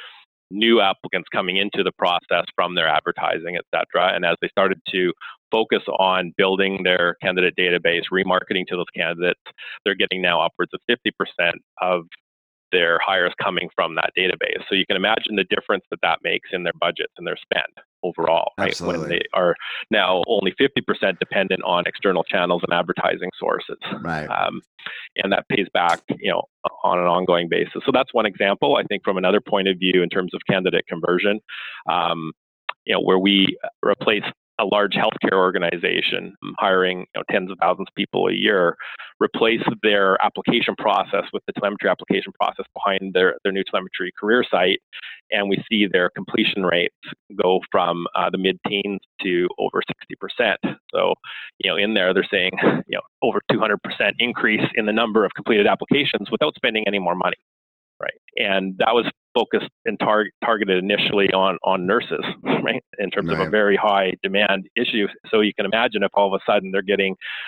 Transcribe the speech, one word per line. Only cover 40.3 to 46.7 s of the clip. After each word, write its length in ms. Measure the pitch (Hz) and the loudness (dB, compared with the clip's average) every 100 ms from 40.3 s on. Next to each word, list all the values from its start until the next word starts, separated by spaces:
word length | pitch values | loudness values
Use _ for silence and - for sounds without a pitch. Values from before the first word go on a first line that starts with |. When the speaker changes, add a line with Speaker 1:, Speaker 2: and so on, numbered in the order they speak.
| - - 120 110 98 | 0 0 0 0 0
Speaker 1:
process 460 | 107 95 95 95 - | 2 2 2 -2 -2
with 120 | 101 - | -6 -8
the 60 | |
telemetry 360 | - 104 104 98 | -4 -4 0 0
application 440 | 90 - 98 98 | 0 0 -2 -2
process 320 | - 92 - - | -2 -2 -2 -10
behind 400 | - 101 95 95 | -4 -2 -2 0
their, 220 | 90 92 - | 2 4 2
their 80 | 101 | -2
new 100 | 98 95 | -2 -2
telemetry 400 | 98 92 - 90 - | -4 -4 -8 -8 -4
career 260 | 104 123 120 | 2 2 4
site. 300 | 95 92 98 _ - - - _ | 2 2 2 _ -18 -18 -18 _
And 180 | 107 98 | -2 0
we 140 | 98 - | -2 0
see 160 | 110 101 | 2 2
their 240 | 90 90 | 2 2
completion 560 | - 98 113 110 101 | -2 -4 0 0 0
rates 300 | 90 | 0